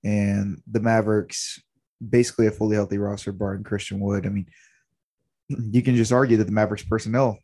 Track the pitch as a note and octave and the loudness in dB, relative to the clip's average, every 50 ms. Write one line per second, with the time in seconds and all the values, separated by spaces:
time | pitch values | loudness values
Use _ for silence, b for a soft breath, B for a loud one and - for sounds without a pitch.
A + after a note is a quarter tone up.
0 | - G#2 G#2 G#2 G2+ G2+ G2+ G2+ G2 G2+ F#2+ - _ - A2 A2+ G#2 A2+ A2+ A2+ | -2 0 0 0 0 0 0 0 -2 -4 -6 -10 _ -4 -4 0 2 4 4 4
1 | G#2+ G#2+ G#2+ G#2 F#2 - - - - - - - _ _ _ _ _ _ _ _ | 4 4 2 0 0 -2 -8 -10 -10 -10 -12 -14 _ _ _ _ _ _ _ _
2 | A#2 A2 A#2+ A#2+ A#2+ - - - A2+ A2 - - G#2+ G#2+ G#2+ G#2 G2+ G2 G2+ G2+ | -8 2 2 2 2 2 2 2 2 2 2 0 -2 0 0 0 0 -2 -2 -4
3 | G2+ G2+ G2+ G2+ - G2+ G2 F#2+ G#2+ G2 F#2+ G2 G#2 - G#2+ G2 - - G2+ G2 | -2 -4 -4 -6 -8 -10 -8 -6 -6 -6 -6 -8 -6 -6 -6 -6 -6 -6 -6 -4
4 | G2+ G2+ G2+ G2 F#2 G2+ G2+ G2+ F#2 b b b b b b b b b _ _ | -2 -2 -2 -2 -2 -2 -4 -4 -6 b b b b b b b b b _ _
5 | _ _ _ _ _ _ _ _ _ _ - - A#2+ A2 G#2 B2 A#2+ C3 B2 A#2+ | _ _ _ _ _ _ _ _ _ _ -8 -6 -6 0 2 2 4 4 4 4
6 | A2+ G#2 B2 B2 C3+ B2+ A#2 A2 G#2+ F#2 G#2 G#2+ G#2+ G#2 G#2 G2+ - - A2+ A2 | 4 4 4 2 4 4 4 4 4 2 2 0 2 0 0 -6 -4 -4 -4 -2
7 | - G#2+ A2 B2+ C#3 A#2+ G2+ - | -2 -2 0 0 0 0 -2 -4